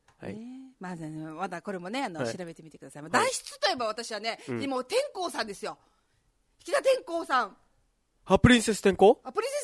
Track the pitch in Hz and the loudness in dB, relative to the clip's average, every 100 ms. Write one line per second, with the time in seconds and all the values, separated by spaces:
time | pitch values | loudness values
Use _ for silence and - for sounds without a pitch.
0 | _ - - 208 240 262 262 - 180 170 | _ -16 -14 -12 -14 -16 -20 -16 -12 -10
1 | 156 156 156 156 185 175 202 185 175 262 | -10 -12 -12 -8 -8 -8 -10 -10 -8 -6
2 | 247 160 120 180 175 165 160 - 139 147 | -6 -4 -6 -6 -12 -14 -20 -20 -18 -16
3 | 147 208 494 - - 571 508 294 220 214 | -2 0 2 -2 -10 -2 -2 0 -4 -6
4 | 226 214 226 208 - 120 277 254 254 453 | -8 -6 -6 -8 -6 -4 -2 -4 0 -2
5 | 571 403 339 269 220 196 190 147 _ _ | -2 -4 -6 -6 -8 -8 -10 -10 _ _
6 | _ _ _ _ _ _ - 539 302 523 | _ _ _ _ _ _ -2 0 2 0
7 | - 330 320 262 208 - _ _ _ _ | 0 -6 0 0 0 -8 _ _ _ _
8 | _ _ - 190 240 247 226 202 202 185 | _ _ 2 6 8 8 4 2 2 8
9 | 196 285 262 311 480 587 | 8 6 0 -6 -4 -4